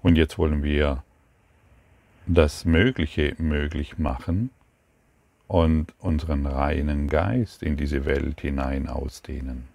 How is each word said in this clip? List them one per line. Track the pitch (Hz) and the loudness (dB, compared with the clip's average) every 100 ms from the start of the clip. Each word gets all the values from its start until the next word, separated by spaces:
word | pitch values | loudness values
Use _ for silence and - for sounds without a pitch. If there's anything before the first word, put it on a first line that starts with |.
Und | 90 82 | 6 6
jetzt | 78 - | 4 2
wollen | 80 76 | 0 0
wir | 73 73 73 67 - _ _ _ _ _ _ _ _ _ _ _ - | 0 2 0 -2 -8 _ _ _ _ _ _ _ _ _ _ _ 0
das | 82 76 - | 4 4 2
Mögliche | - 80 117 127 78 - 73 - | 2 4 4 2 -4 0 -2 0
möglich | 80 73 73 76 73 - | -2 0 -2 -4 -8 -4
machen | 76 - - 87 123 _ _ _ _ _ _ _ _ _ _ | -4 -4 -4 -2 -2 _ _ _ _ _ _ _ _ _ _
und | 95 80 78 78 _ | 2 4 2 -2 _
unseren | 92 78 80 73 71 | -2 -2 0 -2 -2
reinen | 67 69 73 73 73 73 | 0 0 0 0 -2 0
Geist | 76 85 127 110 - | 0 0 0 -2 -4
in | 78 71 | -4 -2
diese | 73 71 | -2 -2
Welt | 69 71 71 71 | 0 0 -2 -4
hinein | 76 69 67 67 69 | -4 -2 -2 -4 -4
ausdehnen | 65 69 - - 71 65 64 65 | -6 -8 -12 -12 -10 -8 -10 -14